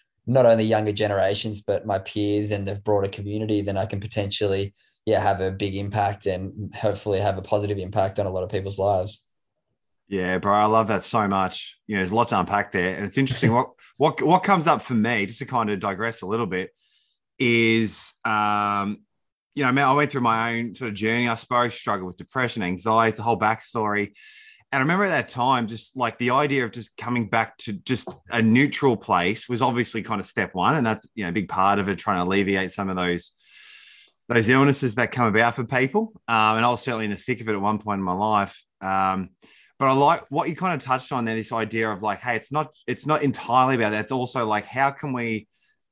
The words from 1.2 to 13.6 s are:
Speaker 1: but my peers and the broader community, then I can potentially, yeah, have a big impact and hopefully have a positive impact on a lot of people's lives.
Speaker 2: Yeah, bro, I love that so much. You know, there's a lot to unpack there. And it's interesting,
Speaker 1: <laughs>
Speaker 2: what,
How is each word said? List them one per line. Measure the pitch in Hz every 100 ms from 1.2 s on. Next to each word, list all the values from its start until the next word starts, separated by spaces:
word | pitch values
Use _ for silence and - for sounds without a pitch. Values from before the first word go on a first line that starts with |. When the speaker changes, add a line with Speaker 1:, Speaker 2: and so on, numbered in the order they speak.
| 95 104 113 104
Speaker 1:
but | - 98 104
my | 98
peers | - 107 104 104 104
and | 101 98
the | 101
broader | - 101 98
community, | 101 101 107 110 107
then | 98 95
I | 95
can | 101
potentially, | 101 - 101 - 101 98 98 - _ _ -
yeah, | 101
have | 98 95
a | 95
big | 95 101 98
impact | 101 107 101 101 98
and | 92 95 - 101 -
hopefully | 107 101 107 95
have | 101 95
a |
positive | 92 104 104 101
impact | 92 104 95 -
on | 95
a |
lot | 92
of | 90
people's | 101 95 98
lives. | 98 98 98 - _ _ _ _ _ _ _ _ -
Speaker 2:
Yeah, | 98 92 92
bro, | 101
I | 104 107
love | 110 110
that | 101 -
so | 117 101
much. | 98 92 - - - -
You | 104
know, |
there's | 92
a | 110
lot | 120
to | 110
unpack | 90 101 101
there. | 98 90 -
And | 101
it's | 135
interesting, | 131 127 120
Speaker 1:
<laughs> |
Speaker 2:
what, | 117